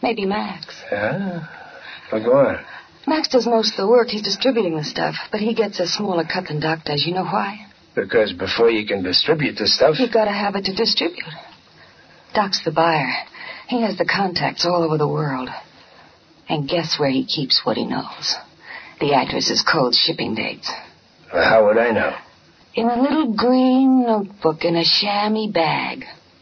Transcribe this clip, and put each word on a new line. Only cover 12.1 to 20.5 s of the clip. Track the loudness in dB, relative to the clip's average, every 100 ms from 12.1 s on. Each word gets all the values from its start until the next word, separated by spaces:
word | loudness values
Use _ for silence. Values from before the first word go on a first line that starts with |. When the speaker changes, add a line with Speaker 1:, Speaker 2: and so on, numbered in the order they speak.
| -20 _ -2
Speaker 1:
Doc's | 0 -2
the | -2
buyer. | 2 4 2 0 -4 -8 -16 -16 -16 -6
He | -2
has | 0 0
the | 0
contacts | 2 0 0 -4 -2 0
all | 2
over | 2 2
the | 0
world. | 0 -2 -4 -6 -10 -16 -20 -20 -20 -20 _ _ _ -6
And | -6 -2
guess | -4 -2 -2
where | 0
he | 0 -2
keeps | -4 -2 0
what | 0 -2
he | -2
knows? | -4 -6 -10 -8 -8 -10 _ -18 -18 -18 -4
The | 2 2
actress's | 2 -2 -2 0 0
cold | 2 2 2
shipping | 0 -2 -4 -4
dates. | -6